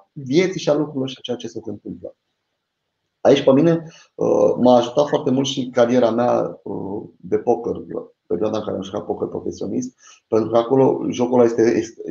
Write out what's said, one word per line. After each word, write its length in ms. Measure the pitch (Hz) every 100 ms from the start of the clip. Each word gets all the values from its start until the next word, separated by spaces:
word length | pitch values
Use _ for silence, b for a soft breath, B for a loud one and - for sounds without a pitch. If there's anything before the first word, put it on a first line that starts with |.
| _
vieții 480 | - 127 151 185 135
și 80 | -
a 60 |
lucrurilor 340 | 147 147 139 131
și 80 | -
a 40 |
ceea 140 | - 120
ce 120 | 113
se 120 | -
întâmplă. 520 | - 101 107 87 92 - _ _ _ _ _ _ _ _ _ _
Aici, 240 | 113 139
pe 80 | 135
mine, 320 | 135 170 165 B B B
uh, 400 | - 117 - 107 -
m-a 160 | 123 123
ajutat 320 | 117 147 147
foarte 220 | - 139
mult 160 | 131 139
și 220 | 143 123
cariera 420 | 127 117 123 117
mea, 500 | 117 120 117 - -
uh, 400 | - 101 98 101 - _
de 220 | 90 107
poker, 340 | 120 117 110 87 82 - - _ -
perioada 320 | - 107 107
în 60 |
care 120 | 104 98
am 60 |
jucat 220 | 92 101
poker 240 | - 104 -
profesionist, 680 | - 101 - 98 120 127 - b b -
pentru 220 | 110 107
că 80 | 117
acolo 420 | 117 135 131 - -
jocul 280 | - 123 123
ăla 60 |
este, 180 | 117 113
este, 400 | 113 - - - -